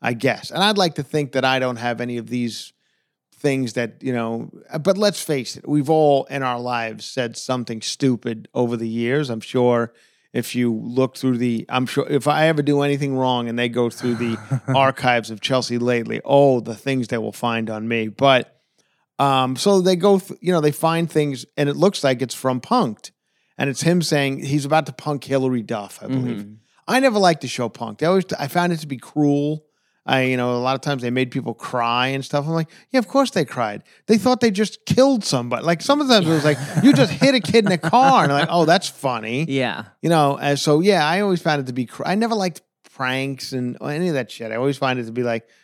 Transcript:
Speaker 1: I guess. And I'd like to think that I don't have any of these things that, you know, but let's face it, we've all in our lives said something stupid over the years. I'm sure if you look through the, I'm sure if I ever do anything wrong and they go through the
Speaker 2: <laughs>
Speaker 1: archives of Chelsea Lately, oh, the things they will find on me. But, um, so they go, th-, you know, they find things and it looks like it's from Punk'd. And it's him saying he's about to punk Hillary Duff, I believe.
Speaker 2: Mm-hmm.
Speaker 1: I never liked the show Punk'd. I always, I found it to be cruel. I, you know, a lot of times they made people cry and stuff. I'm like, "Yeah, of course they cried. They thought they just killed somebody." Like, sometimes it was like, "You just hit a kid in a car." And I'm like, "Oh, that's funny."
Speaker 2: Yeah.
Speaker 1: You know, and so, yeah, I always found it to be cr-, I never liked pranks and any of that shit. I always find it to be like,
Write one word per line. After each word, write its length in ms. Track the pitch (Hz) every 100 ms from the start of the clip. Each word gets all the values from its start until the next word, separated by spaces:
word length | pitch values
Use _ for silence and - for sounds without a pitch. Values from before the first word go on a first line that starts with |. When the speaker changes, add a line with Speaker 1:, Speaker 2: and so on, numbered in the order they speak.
Speaker 1:
I 100 | 120
guess. 380 | 117 127 113 -
And 120 | 160
I'd 160 | 202 202
like 160 | 175 151
to 60 |
think 300 | 139 156 139
that 120 | 131
I 140 | 131 131
don't 180 | 127 117
have 240 | 120 117
any 180 | 123 120
of 100 | 110
these 440 | 123 117 107 - _ _ _ _ _ _
things 380 | _ 147 135 123
that, 300 | 123 117 -
you 100 | 131
know, 380 | 120 113 113 117 - - 160
but 160 | 151 190
let's 240 | 208 -
face 340 | - 139 113 -
it, 100 | -
we've 220 | 147 139
all 340 | 156 151 139 -
in 160 | 139
our 180 | 131 120
lives 460 | 123 120 113 107 -
said 300 | 135 120 117
something 440 | - 127 117 113
stupid 680 | - - 139 120 120 110 -
over 220 | - 120 117
the 120 | 113
years. 420 | 113 117 143 139
I'm 100 | 113
sure 520 | - 131 123 120 117 _ _ _ _
if 220 | 120 117
you 180 | 123 120
look 440 | 110 117 123 131 -
through 220 | 131 120
the, 280 | 123 113 -
I'm 180 | 127 127
sure 200 | 143 -
if 200 | 147 143
I 180 | 147 156
ever 160 | 156
do 200 | 143 143
anything 340 | 143 139 143 131
wrong 320 | 131 123 117
and 100 | 117
they 100 | 120
go 220 | 120 120
through 240 | - 123 113
the 460 | 117 110 - 131 -
Speaker 2:
<laughs> 80 | 139
Speaker 1:
archives 540 | 135 - 127 120 110
of 100 | 107
Chelsea 380 | - 131 117 120
Lately, 420 | 120 120 113 113
oh, 360 | - 139 143 127
the 160 | 117 107
things 320 | 139 135 113
they 100 | 120
will 140 | 110
find 360 | - 120 113 113
on 200 | 110 113
me. 200 | 117 110
But, 480 | 101 135 127 - _ _ _ _ _ _ -
um, 380 | 139 135 127 127
so 240 | 202 196
they 160 | 180 180
go, 220 | 202 196
th-, 200 | - -
you 100 | 175
know, 80 | 175
they 100 | 151
find 380 | 147 160 165 170
things 340 | 156 147 131 - -
and 120 | 143
it 60 | 143
looks 280 | 185 -
like 180 | 135 127
it's 120 | 127
from 260 | - 131 127
Punk'd. 500 | - 247 143 104 - _ _ _ _ -
And 100 | 139
it's 140 | 127
him 180 | 160 180
saying 380 | 156 147 139 135
he's 200 | 143 147
about 220 | 139 156 151
to 60 |
punk 320 | - 156 143
Hillary 360 | 139 139 131 123
Duff, 360 | 107 110 101 -
I 40 | 104
believe. 320 | 131 123 107
Speaker 2:
Mm-hmm. 160 | 104 110 _ _ -
Speaker 1:
I 120 | 247
never 180 | 269 208
liked 240 | 185 156
the 60 | 123
show 200 | - 117
Punk'd. 340 | - 110 107
I 40 | 160
always, 180 | 190 180 -
I 100 | 143
found 240 | 175 175
it 60 | 165
to 60 | 151
be 100 | 127
cruel. 720 | - 151 147 143 147 156 _ _ _ _ 131
I, 160 | 131
you 160 | 131 127
know, 160 | 123 123
a 20 |
lot 160 | 127
of 60 | 131
times 220 | 151 139
they 80 | 120
made 200 | 127 127
people 220 | 139 117
cry 540 | 110 - 123 117 120 127
and 160 | 139
stuff. 220 | 131 147 147
I'm 60 |
like, 180 | 165 160 - _
"Yeah, 80 | 262
of 60 | -
course 240 | 269 262
they 120 | 190
cried. 380 | 135 131 110 104 _ _ -
They 100 | 220
thought 240 | 240 254
they 100 | 233
just 360 | 190 214 - -
killed 360 | - 269 254
somebody." 380 | - 135 120 120
Like, 200 | 156 165
sometimes 440 | - 294 269 220 160
it 40 |
was 120 | 160
like, 120 | 147 147 - 160
"You 120 | 240
just 180 | - 180
hit 220 | - 269
a 40 | 262
kid 260 | - 226 196
in 40 |
a 60 | 175
car." 440 | 165 240 269 240
And 100 | 143
I'm 80 | 143
like, 80 | 156
"Oh, 140 | 175
that's 240 | 156 185 -
funny." 560 | - 135 117 110 127
Speaker 2:
Yeah. 400 | 156 135 123 82 - _
Speaker 1:
You 80 | 156
know, 300 | 165 143 143
and 180 | 143 143
so, 220 | 156 151
yeah, 260 | 196 185 151
I 140 | 185
always 220 | 208 175
found 180 | 170 147
it 60 | 131
to 80 |
be 100 | 123
cr-, 220 | 120 - 143
I 80 |
never 200 | 196 233
liked 280 | 220 185 - _ _ _
pranks 580 | - 127 131 135 131 -
and 240 | 131 123 -
any 260 | 143 147 180
of 60 |
that 160 | 139 117
shit. 200 | - 113
I 60 | 110
always 220 | 139 139
find 200 | 135 127
it 60 |
to 80 | 113
be 100 | 120
like, 240 | 120 113 _ _